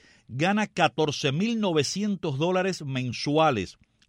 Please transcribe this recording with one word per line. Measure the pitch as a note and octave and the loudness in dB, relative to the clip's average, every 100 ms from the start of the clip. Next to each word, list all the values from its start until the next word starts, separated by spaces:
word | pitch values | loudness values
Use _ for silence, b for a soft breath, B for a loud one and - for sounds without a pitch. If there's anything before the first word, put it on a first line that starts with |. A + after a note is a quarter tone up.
| b b b | b b b
Gana | B2 F3 G#3 G3+ | -2 0 0 -2
catorce | - D#3 - D3+ - C#3+ | 0 0 2 0 0 -2
mil | D3 A3+ A3+ | 0 -2 0
novecientos | G3+ D#3 C3 F#3+ G#3 F#3+ E3+ C3+ | 0 2 0 -2 -4 -4 -4 -2
dólares | E3+ F#3 F#3+ F3+ | 0 0 0 -4
mensuales. | C#3+ C3 B2 G#2+ D3 D3+ D#3+ A2+ F2 - _ _ | -6 -4 -4 -4 0 4 4 4 -2 -8 _ _